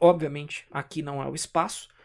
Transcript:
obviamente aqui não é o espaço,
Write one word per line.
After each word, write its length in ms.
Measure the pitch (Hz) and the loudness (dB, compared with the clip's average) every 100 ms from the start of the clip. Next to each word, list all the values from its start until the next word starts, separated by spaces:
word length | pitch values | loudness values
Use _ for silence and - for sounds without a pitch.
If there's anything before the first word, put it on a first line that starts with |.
obviamente 680 | 175 175 151 143 147 - - | 6 6 2 -6 -10 -12 -8
aqui 320 | 143 139 - | -8 -6 -6
não 200 | 147 139 | -6 -4
é 60 | 135 | -4
o 60 | |
espaço, 540 | 151 - - 214 - - _ | -6 -2 0 0 -4 -14 _